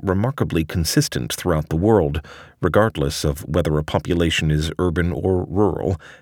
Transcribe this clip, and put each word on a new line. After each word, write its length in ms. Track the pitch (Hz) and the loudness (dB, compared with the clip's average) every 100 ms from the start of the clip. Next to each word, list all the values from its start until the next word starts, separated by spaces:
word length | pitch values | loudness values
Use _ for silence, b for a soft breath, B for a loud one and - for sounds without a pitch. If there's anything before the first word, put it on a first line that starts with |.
remarkably 640 | 98 95 120 - 80 82 80 | 0 0 0 -2 -2 -2 -2
consistent 640 | 90 78 - - - 60 | -2 0 0 0 -4 -6
throughout 380 | - 92 78 76 | -4 0 0 0
the 60 | 80 | 0
world, 440 | 101 107 76 78 B B B B | 4 4 4 -2 B B B B
regardless 640 | 90 104 110 - 69 - | 2 4 2 2 -2 0
of 160 | 78 73 - | -2 -2 -2
whether 300 | 85 82 76 | 0 0 0
a 60 | |
population 640 | 76 98 76 87 85 - 78 | 0 -4 0 0 2 0 0
is 200 | 76 80 - | 0 0 -2
urban 340 | 90 82 87 | -2 0 -2
or 340 | 73 95 92 92 | -2 0 0 0
rural, 520 | 92 101 - 82 90 B B | 0 0 0 -2 -4 B B